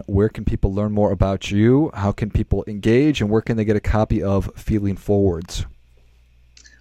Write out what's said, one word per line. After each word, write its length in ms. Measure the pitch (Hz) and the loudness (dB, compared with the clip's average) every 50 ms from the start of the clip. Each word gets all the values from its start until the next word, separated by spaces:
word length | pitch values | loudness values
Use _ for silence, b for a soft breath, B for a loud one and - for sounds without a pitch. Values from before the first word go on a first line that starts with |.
| - | -2
Where 240 | - 101 98 104 110 | -2 0 2 2 0
can 160 | - 113 107 | -2 -4 -6
people 280 | - 110 - - 101 95 | -4 -2 -2 -2 -2 -2
learn 200 | 101 104 107 104 | -2 -2 -2 0
more 180 | 104 104 95 | 2 2 2
about 400 | 98 92 95 95 98 95 - - | 2 2 0 0 0 -2 -4 -2
you? 400 | 101 101 107 120 127 143 160 - - | 0 2 4 4 4 4 2 0 -2
How 200 | 98 98 101 101 | -2 -2 -2 -2
can 160 | - 120 101 | -2 -4 -2
people 340 | - 110 107 - 95 101 - | -2 -2 -2 0 -2 -2 -2
engage, 520 | 110 104 101 95 110 117 127 147 156 135 - | -4 -6 -2 0 2 4 4 4 2 2 0
and 100 | 110 104 | 0 0
where 120 | 110 113 | 0 0
can 160 | - - 117 | 0 0 -2
they 80 | 110 104 | 0 0
get 100 | 107 107 | 0 0
a 60 | 101 | 0
copy 420 | - - - 107 110 - 113 104 82 | 0 0 0 0 0 0 0 0 0
of 260 | 98 98 98 90 - - | 0 0 0 -2 -4 -8
Feeling 400 | - - - 113 104 101 98 95 | -8 -4 -2 -2 0 0 -2 -4
Forwards? 720 | - - - 104 101 98 95 85 82 - - - - - - - - _ _ _ _ _ _ _ _ _ _ _ _ _ _ _ b b b b b | -4 -2 0 2 2 2 2 0 -2 -6 -8 -8 -8 -8 -10 -12 -20 _ _ _ _ _ _ _ _ _ _ _ _ _ _ _ b b b b b